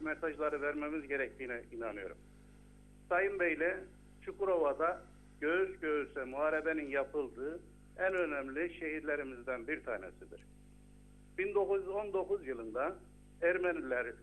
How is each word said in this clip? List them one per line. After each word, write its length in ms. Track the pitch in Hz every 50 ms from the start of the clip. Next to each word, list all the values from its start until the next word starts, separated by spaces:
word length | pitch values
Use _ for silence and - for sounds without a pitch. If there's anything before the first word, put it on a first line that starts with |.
mesajları 600 | 156 156 151 - 165 160 143 147 151 147 147 139
vermemiz 460 | 143 147 147 151 147 151 156 156 143
gerektiğine 540 | 143 143 135 131 113 - - 131 123 120 117 113 -
inanıyorum. 460 | 117 113 113 110 104 101 95 87 - - - - - - - - - - - - - - - - - - - -
Sayın 300 | 180 180 196 196 196 185
Beyli, 380 | 175 165 156 147 160 180 190 190 190 - - - - - - -
Çukurova'da 800 | - 196 190 - 196 190 180 170 151 143 131 - 160 170 185 - - - - - - - - -
göğüs 380 | 147 156 170 185 190 185 - -
göğüse 440 | 160 156 151 147 135 - - 143 127
muharebenin 640 | 127 131 139 151 156 156 156 151 160 160 156 147 139
yapıldığı 680 | 139 139 131 131 - 147 135 113 85 90 101 151 170 180 - - - - - - -
en 160 | - 185 190 190
önemli 600 | 180 175 156 147 139 135 135 131 151 175 170 165 -
şehirlerimizden 880 | 165 151 156 156 147 151 147 147 143 135 127 120 120 131 127 120 113
bir 160 | 135 156 - -
tanesidir. 580 | 131 113 95 92 87 - - - 73 - - - - - - - - - - - - - - - - - - - - -
Bin 180 | 180 190 202 202
dokuz 260 | 202 190 185 196 196
yüz 80 | 185 190
on 240 | 196 208 214 202 190
dokuz 340 | 190 175 180 202 196 156
yılında 480 | 135 127 117 113 110 107 123 143 175 190 - - - - - - - - -
Ermenilerin 760 | 170 170 180 180 180 180 165 160 135 131 127 123 117 120 110 -